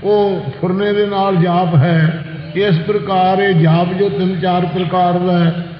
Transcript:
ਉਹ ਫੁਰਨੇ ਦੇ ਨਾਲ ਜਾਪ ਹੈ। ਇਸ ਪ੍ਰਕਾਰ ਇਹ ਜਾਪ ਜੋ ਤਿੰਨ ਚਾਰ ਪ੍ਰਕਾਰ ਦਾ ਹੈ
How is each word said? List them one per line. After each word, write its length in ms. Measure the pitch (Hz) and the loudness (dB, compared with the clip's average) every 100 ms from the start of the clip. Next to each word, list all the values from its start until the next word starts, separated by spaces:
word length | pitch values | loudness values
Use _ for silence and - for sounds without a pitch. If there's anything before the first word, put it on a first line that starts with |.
ਉਹ 420 | 202 208 202 185 135 - | 0 2 2 -2 -6 -4
ਫੁਰਨੇ 320 | 180 185 208 | -2 -2 0
ਦੇ 140 | 202 208 | 0 0
ਨਾਲ 280 | 202 196 190 | 0 0 2
ਜਾਪ 400 | 175 175 185 160 | 2 2 2 2
ਹੈ। 500 | 160 165 160 - - - - - | 4 2 0 -2 -8 -12 -8 -2
ਇਸ 240 | 202 170 | 0 0
ਪ੍ਰਕਾਰ 600 | 170 208 - 190 185 190 | 0 -4 -2 0 2 2
ਇਹ 140 | 202 | 2
ਜਾਪ 400 | 180 160 160 175 | 2 4 2 0
ਜੋ 160 | 185 202 | 0 -2
ਤਿੰਨ 300 | 165 185 185 | 0 -2 -2
ਚਾਰ 260 | 180 180 165 | -2 -2 -2
ਪ੍ਰਕਾਰ 480 | 190 180 185 180 | -4 -2 0 0
ਦਾ 320 | 175 180 175 170 | 0 0 2 0
ਹੈ 200 | 170 - - | -2 -8 -12